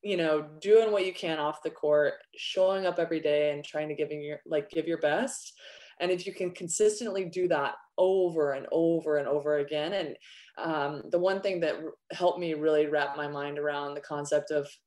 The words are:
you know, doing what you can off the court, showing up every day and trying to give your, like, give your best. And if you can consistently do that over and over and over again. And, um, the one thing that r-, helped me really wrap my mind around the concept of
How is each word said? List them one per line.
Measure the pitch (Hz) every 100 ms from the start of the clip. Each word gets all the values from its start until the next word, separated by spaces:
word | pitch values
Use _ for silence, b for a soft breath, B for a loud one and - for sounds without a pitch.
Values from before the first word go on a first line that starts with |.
you | 208 185
know, | 160 151 151 156
doing | 190 220 220
what | 208 190
you |
can | 180 175 160
off | 147 156
the | 160
court, | 160 147 151 143 - - -
showing | - - 185 196 185
up | 175
every | 165 165
day | 156 147 147
and | 143
trying | 147 151 151
to | 151
give | 147
your, | 151 147 147 -
like, | 156 143
give | 165 170
your | 165
best. | 151 160 254 - - - B B B -
And | 180
if | 180 185
you |
can | - 175
consistently | 175 175 - 214 214 233 190 175
do | 180 180
that | 160 139 - - -
over | 185 190 180 165 147
and | 139 -
over | 165 165 165 151 151
and | 135
over | 147 147 151
again. | 143 151 156
And, | 196 156 - B B B -
um, | 165 156 143 147 -
the | 175
one | 180 196
thing | 196 180
that | 160 -
r-, | 160 - _
helped | - 175 175
me | 170
really | 151 156 151 151
wrap | 147 139 147
my | 147
mind | 147 143 143
around | 147 143 143 143
the |
concept | - 147 147 151 147
of | 151 143 -